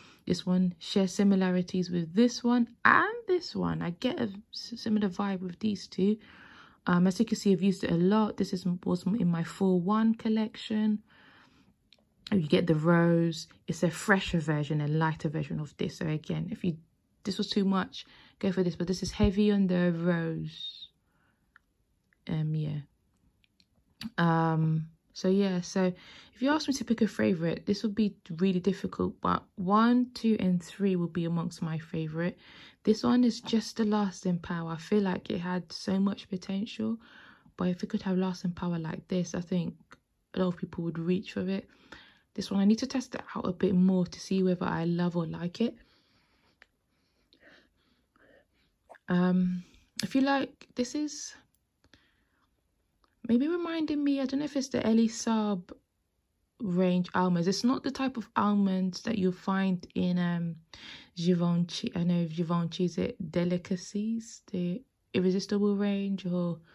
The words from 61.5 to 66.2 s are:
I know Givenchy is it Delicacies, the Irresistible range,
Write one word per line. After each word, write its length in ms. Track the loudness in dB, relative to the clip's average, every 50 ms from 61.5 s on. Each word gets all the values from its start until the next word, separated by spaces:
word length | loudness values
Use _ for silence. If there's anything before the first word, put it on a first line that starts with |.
| 2 2 2 0 -2 -8 -8 -6 -4
I 100 | -2 0
know 220 | 2 2 2 0
Givenchy 600 | -2 -2 -4 -2 0 0 -2 -2 -2 -2 -2 -2
is 120 | -2 0 0
it 200 | -2 -2 -4 -6 -10 -4
Delicacies, 1120 | -2 -2 0 0 0 -2 -2 -2 -6 -6 -6 -6 -6 -4 -4 -2 -4 -4 -6 -10 -16 -20 _ -10 -6
the 280 | -4 -2 -2 -4 -6 -8 _ _ _ _ _ 0
Irresistible 640 | 2 2 4 2 2 0 0 0 2 2 2 2
range, 500 | 2 0 0 0 0 -2 -2 -4 -4